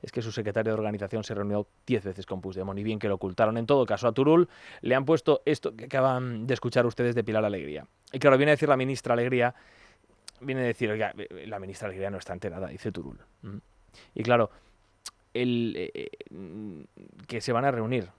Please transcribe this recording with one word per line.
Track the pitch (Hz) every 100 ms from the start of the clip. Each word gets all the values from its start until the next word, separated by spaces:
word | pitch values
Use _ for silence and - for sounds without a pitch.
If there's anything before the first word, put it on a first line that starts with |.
es | -
que | -
su | 110
secretario | 107 107 104 110
de | 110
organización | 107 104 98 113
se | 107
reunió | 101 101 104 104 _ -
diez | 120
veces | 98 92
con | 95 95
Puigdemont | 95 92 95 98
y |
bien | 107 107
que | 107
lo | 98
ocultaron. | 95 90 110 117
En | 113
todo | 143
caso, | 120 104 123
a |
Turull | 113 139 165 175 - - -
le | -
han | 127
puesto | 135 160 - 139
esto | - 147 - 113
que |
acaban | 117 135 131 127 127 117 120
de |
escuchar | 127 123 123 120
ustedes | - 120
de | 120
Pilar | 107 110
Alegría. | 107 98 71 73 71 _ _
Y | 135
claro, | 143 135
viene | 147
a |
decir | 147 151
la | 135
ministra | 131 131 -
Alegría, | 120 123 127 120 - _ _ - _ _ _ - _
viene | 135 131
a |
decir, | 123 113 117
"Oiga, | 107 104 -
eh, | 101 90 85
la | 101
ministra | 95 95 107
Alegría | 92 95
no | 98
está | -
enterada", | 90 101 87 95
dice | 76 110
Turull. | 95 67 - - _
¿Mm? | 101 101 _ _ _ - -
Y | -
claro, | 117 120 110 - _ _ _ _ - _ _
el, | 117 123 120 117 -
eh, | 90
eh, | - - - - 85 92 95 107 80 - - - - -
que | 117
se | 117
van | 117 139
a |
reunir | 123 113 123 90